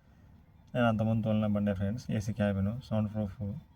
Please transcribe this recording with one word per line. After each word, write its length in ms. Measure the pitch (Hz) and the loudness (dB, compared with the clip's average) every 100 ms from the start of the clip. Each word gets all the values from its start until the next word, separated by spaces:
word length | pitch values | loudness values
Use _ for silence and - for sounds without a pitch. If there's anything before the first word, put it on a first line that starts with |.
| - - - - - - - | -20 -20 -20 -20 -20 -20 -6
నేను 120 | 127 117 | 2 4
అంతకుముందు 360 | 110 110 113 | 4 2 2
తోలిన 240 | 110 107 107 | 2 2 2
బండే 280 | 104 104 | 2 0
ఫ్రెండ్స్, 360 | 95 98 117 - | 0 -2 -2 -4
ఏసీ 220 | 113 104 | -4 -2
క్యాబిన్, 480 | 101 104 98 98 123 | 0 0 2 0 -2
సౌండ్ 280 | - 110 107 | -2 -2 0
ప్రూఫ్, 420 | 107 104 - 101 - - | -2 -6 -6 -8 -8 -12